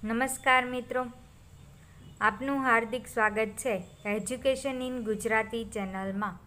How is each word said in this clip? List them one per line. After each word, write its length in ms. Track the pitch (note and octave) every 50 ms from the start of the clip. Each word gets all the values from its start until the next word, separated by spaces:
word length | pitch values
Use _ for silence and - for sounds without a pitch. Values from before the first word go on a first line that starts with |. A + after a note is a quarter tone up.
| -
નમસ્કાર 580 | G#3+ A3+ A#3 B3+ C4 B3+ - - C4+ B3+ B3+ B3
મિત્રો, 420 | B3 B3+ B3+ A#3+ - B3+ B3+ B3+ A#3+ A#3 - - - - - - - - - - - - - - - - - - - - -
આપનું 440 | G#3 G#3+ G#3+ - B3+ C4+ C#4 C#4 C4
હાર્દિક 440 | C4 A#3 A#3 A3+ A3 A3+ B3+ - -
સ્વાગત 420 | - A#3+ G#3+ G#3+ G3+ G#3+ A3 G#3+ G#3+
છે 280 | - - C4 A3 F#3+ F3+ - - - -
Education 760 | G#3 G#3 G#3+ G3+ F#3+ B3 B3 - C4+ C4+ C4 - C#4 C4 B3+
in 240 | B3+ B3+ B3+ B3+ A#3
ગુજરાતી 600 | G#3 G#3+ G3+ - A3+ A3 A3 A3 G#3+ A#3 A#3 A3+
ચેનલમાં. 760 | G3+ - G#3+ G3 F#3+ F#3 F#3+ F#3+ G3 F#3+ G3 G#3 G3+ F3+ F#3 -